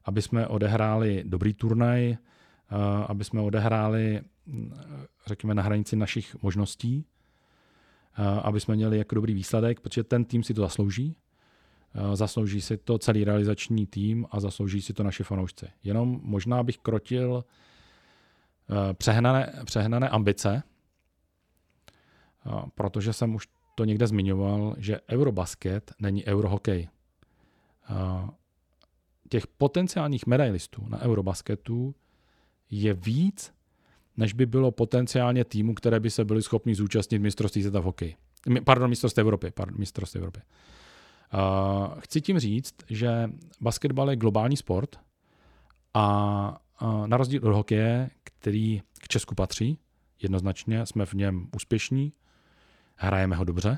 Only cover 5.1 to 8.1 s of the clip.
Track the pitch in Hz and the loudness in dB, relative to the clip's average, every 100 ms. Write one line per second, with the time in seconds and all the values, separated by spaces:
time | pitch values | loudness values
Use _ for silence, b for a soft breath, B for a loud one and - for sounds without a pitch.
5.1 | _ - 104 107 101 98 104 104 110 104 | _ -12 -6 -2 0 2 0 0 0 0
6.1 | - - - 101 95 101 - 120 135 156 | -2 -6 -6 -2 0 -2 -2 -4 -4 -6
7.1 | b b b b b b b b b b | b b b b b b b b b b